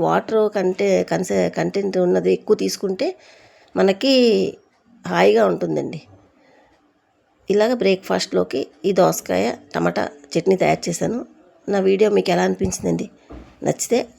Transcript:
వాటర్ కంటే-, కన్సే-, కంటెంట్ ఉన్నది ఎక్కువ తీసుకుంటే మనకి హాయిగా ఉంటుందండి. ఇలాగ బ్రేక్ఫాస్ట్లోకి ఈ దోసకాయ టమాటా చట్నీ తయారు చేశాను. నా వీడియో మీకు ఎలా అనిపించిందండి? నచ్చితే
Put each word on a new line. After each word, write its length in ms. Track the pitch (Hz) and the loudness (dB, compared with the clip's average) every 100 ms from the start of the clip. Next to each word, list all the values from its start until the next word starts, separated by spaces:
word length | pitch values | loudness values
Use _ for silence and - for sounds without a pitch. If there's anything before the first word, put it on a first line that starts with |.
వాటర్ 400 | 160 - - 220 214 208 | 2 0 0 0 0 0
కంటే-, 480 | 185 185 202 180 175 | -2 0 0 0 0
కన్సే-, 400 | 170 185 196 175 165 | -4 -2 0 0 -2
కంటెంట్ 400 | 170 196 196 185 180 | -4 -4 -2 0 0
ఉన్నది 240 | 185 180 185 | 2 2 0
ఎక్కువ 200 | - 214 | 0 0
తీసుకుంటే 520 | 190 - 190 190 320 - - - _ _ _ | -2 -4 -6 -4 -6 -6 -16 -20 _ _ _
మనకి 400 | 185 190 196 269 262 240 190 180 - _ _ _ _ | 0 0 2 2 4 4 2 0 -6 _ _ _ _
హాయిగా 380 | 175 175 196 220 202 | -4 2 4 4 2
ఉంటుందండి. 540 | 170 170 151 139 156 - - _ _ _ _ _ _ _ _ _ _ _ _ - | 0 -2 -4 -6 -10 -16 -20 _ _ _ _ _ _ _ _ _ _ _ _ -2
ఇలాగ 240 | 196 220 247 | 2 2 2
బ్రేక్ఫాస్ట్లోకి 760 | 196 185 - 185 - 180 180 262 - _ | 2 0 0 -4 0 -2 0 -4 -8 _
ఈ 60 | 185 | 0
దోసకాయ 520 | 185 165 170 - 180 220 247 - | 2 2 2 -2 0 0 -4 -8
టమాటా 280 | 170 175 175 180 - - | -2 -2 -2 -4 -8 -6
చట్నీ 240 | 175 180 190 | -2 0 2
తయారు 200 | 156 160 - | 2 0 -4
చేశాను. 300 | 170 170 233 - _ _ _ - | -4 -4 -4 -10 _ _ _ -4
నా 100 | 196 190 | 0 2
వీడియో 220 | 196 214 | 2 2
మీకు 200 | 196 190 | 2 0
ఎలా 120 | 175 | 0
అనిపించిందండి? 640 | 185 185 190 - 185 170 - _ - - - - | 0 -2 -4 -4 -4 -4 -6 _ -20 -20 -20 -8
నచ్చితే 360 | - - - 240 240 | -4 -4 -2 -2 -2